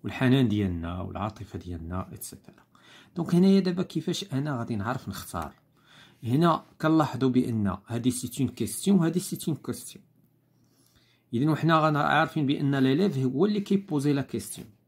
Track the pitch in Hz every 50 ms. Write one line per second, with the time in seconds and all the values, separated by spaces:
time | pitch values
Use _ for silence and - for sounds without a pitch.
0 | _ 104 98 - 135 127 127 139 131 113 101 104 104 95 87 85 82 80 87 90
1 | 92 95 92 87 95 107 104 - 104 - - 90 - 87 90 85 82 82 90 92
2 | 92 - - - - - - - _ - - _ _ _ _ _ _ - - -
3 | - _ _ - 165 - - 170 185 196 196 196 185 185 180 175 185 190 - 160
4 | 156 - 170 - - - - 131 143 151 143 120 117 104 117 104 98 110 127 139
5 | - - 98 - - - - 87 80 71 - _ _ _ _ _ _ _ - -
6 | - - _ _ - 113 120 139 170 170 160 160 - - - _ - 156 160 160
7 | 151 143 - 127 131 131 127 127 - - 117 110 104 98 92 95 _ - 110 120
8 | 117 127 123 - - 113 - - 139 120 - - 117 101 - - - 190 202 185
9 | 165 165 165 180 175 - - - - - 156 127 - - 120 - - - - -
10 | _ _ _ _ _ _ _ _ _ _ _ _ _ _ _ _ _ _ _ _
11 | _ _ _ _ _ _ - 117 135 156 156 - - 160 165 160 151 156 151 143
12 | 151 - - 147 160 156 - 160 147 131 147 - 147 139 143 139 131 131 135 147
13 | 190 208 151 135 131 127 127 131 175 214 208 208 196 - 196 190 - - 156 147
14 | 135 147 143 139 131 - - 117 - - - - - - - _ _